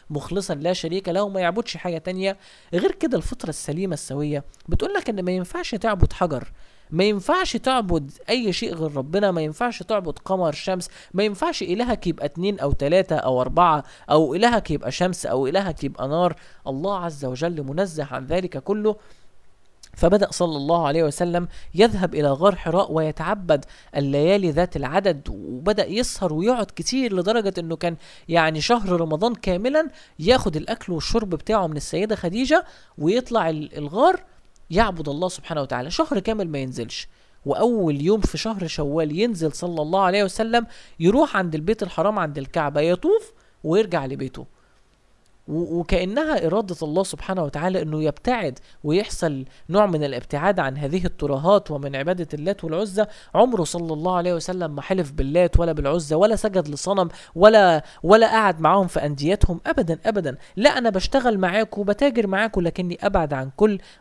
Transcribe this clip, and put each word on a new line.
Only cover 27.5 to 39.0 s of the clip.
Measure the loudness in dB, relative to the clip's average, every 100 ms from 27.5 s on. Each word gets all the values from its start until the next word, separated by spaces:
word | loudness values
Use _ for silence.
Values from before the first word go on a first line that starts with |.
| -4
إنه | -6 -4
كان | -4 -6 -12 -16 -2
يعني | 2 2 2
شهر | 2 2 2 0
رمضان | 0 0 -2
كاملًا | -2 -2 -2 0 0 0 -6 -20 -4
ياخد | 2 4 2 -2
الأكل | -4 -6 -4
والشرب | -4 0 0 0
بتاعه | -4 0 0 0
من | -4
السيدة | -4 -2 -2 -2
خديجة، | -4 -2 2 2 2 -12 -20 -4
ويطلع | 0 0 0 0 0
ال-، | -2 -8 -10
الغار | -6 2 4 2 -4 -20 -20 -20 -2
يعبد | 2 2 0 -6
الله | -4 -4
سبحانه | -6 -6 -4
وتعالى | -4 -4 -4
شهر | -2 -2 -2
كامل | -2 -4 -4
ما | -4
ينزلش. | -6 -8 -10 -10 -14 -20 _ _ -4
وأول | 2 2 2 0 0
يوم | 2 2
في | 0 -2
شهر | -6 -4 -6
شوال | -4 -2 -2